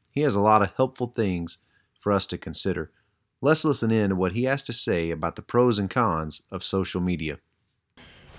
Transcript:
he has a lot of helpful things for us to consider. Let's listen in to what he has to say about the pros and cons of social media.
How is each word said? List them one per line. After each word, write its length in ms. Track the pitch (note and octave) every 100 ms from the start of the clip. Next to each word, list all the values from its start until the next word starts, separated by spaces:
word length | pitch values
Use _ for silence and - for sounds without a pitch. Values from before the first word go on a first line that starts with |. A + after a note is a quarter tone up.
| -
he 100 | C#3
has 120 | D3
a 60 | G2+
lot 220 | G#2+ G#2+
of 120 | G2+ -
helpful 360 | C3 - A#2+
things 440 | - G2+ F2 E2 - _ _ _ _
for 100 | G#2
us 160 | G2 -
to 100 | F2
consider. 520 | F2+ E2 G2 E2+ D2+ _ _ _ _ -
Let's 240 | C#3 D#3
listen 280 | D#3+ C3 A2+
in 160 | A2 G2+
to 80 | F#2
what 160 | F#2
he 120 | G#2
has 200 | B2+ C#3
to 80 | -
say 380 | A2+ - F2 E2
about 260 | D#2 E2 -
the 60 |
pros 360 | - A#2+ B2 G#2
and 100 | F#2+
cons 540 | C3 A2 D#2+ D#2 - -
of 140 | F#2+
social 360 | - G2 F#2 F#2
media. 380 | F2+ E2 D#2 C#2+ _ _ _ _ _ - - - -